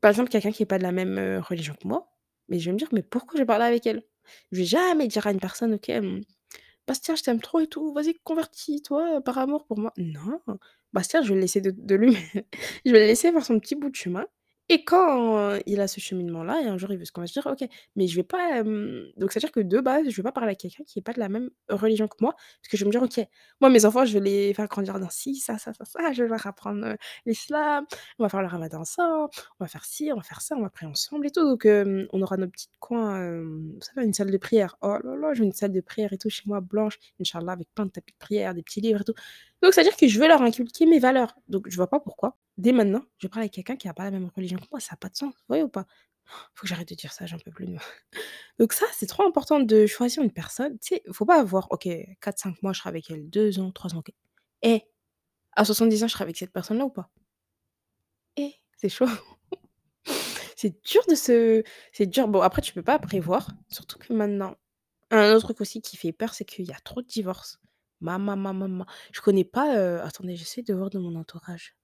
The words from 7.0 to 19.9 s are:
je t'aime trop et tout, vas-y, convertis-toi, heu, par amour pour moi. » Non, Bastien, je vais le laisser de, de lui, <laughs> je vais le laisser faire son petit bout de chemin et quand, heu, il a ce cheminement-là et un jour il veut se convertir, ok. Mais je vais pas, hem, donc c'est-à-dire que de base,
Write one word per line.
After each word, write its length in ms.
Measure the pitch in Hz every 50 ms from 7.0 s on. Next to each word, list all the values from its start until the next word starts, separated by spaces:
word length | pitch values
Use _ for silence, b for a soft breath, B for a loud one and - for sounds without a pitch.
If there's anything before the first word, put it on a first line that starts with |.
| - - 320
je 80 | 311 -
t'aime 180 | - 240 226
trop 200 | - - - 330
et 60 | 320
tout, 260 | 311 - 320 302 311 285
vas-y, 200 | 294 302 320 330 330 _
convertis-toi, 920 | - 320 320 320 - _ - - - 294 294 294 - 285 285 330 339 320 285
heu, 20 | 262
par 160 | 254 247 262
amour 280 | 262 269 285 302 294
pour 120 | _ 233 208
moi. » 140 | 208 226 _
Non, 440 | - 180 165 156 147 151 196 277 339 _ - 202 196 b b b b b _ -
Bastien, 300 | 190 185 - - 330 294
je 60 | 208
vais 60 | 196
le 40 | 190
laisser 200 | 190 180 - 202
de, 100 | 190 196
de 240 | 190 196 - - 196
lui, 220 | 196 220 254 233
<laughs> 680 | 196 165 - - 202 214 _ - - - - - - _
je 60 | 254 240
vais 80 | 220
le 60 | 214
laisser 260 | 208 220 247 - 339 349
faire 120 | 320 262
son 140 | - 240 220
petit 160 | - - 285
bout 140 | 294 294 285
de 60 | 269
chemin 300 | - - 180 175 185 285 427 _ _ _ _ _ _ _ _
et 120 | 339 320 -
quand, 540 | - 339 370 370 330 277 254 233 226 220 214 208 202 202
heu, 60 | 202 -
il 140 | - 202 202 202
a 40 |
ce 140 | 196 - -
cheminement-là 640 | - - 190 185 175 170 170 165 165 175 254 330 294
et 60 | 233
un 100 | 196 185
jour 120 | 185 196
il 80 | 202 180
veut 60 | 170
se 80 | 170 _
convertir, 340 | - 170 170 - 285 285
ok. 220 | 285 277 269 269 233 B B B B B
Mais 100 | 202 190
je 100 | 180 170
vais 60 | 175 180
pas, 380 | _ - 370 359 349 302 240
hem, 440 | 220 214 214 208 208 - - 123 92 - - -
donc 120 | 190 196
c'est-à-dire 220 | - 214 233 311 _
que 80 | 240
de 180 | 208 180 180 233
base, 280 | 262 262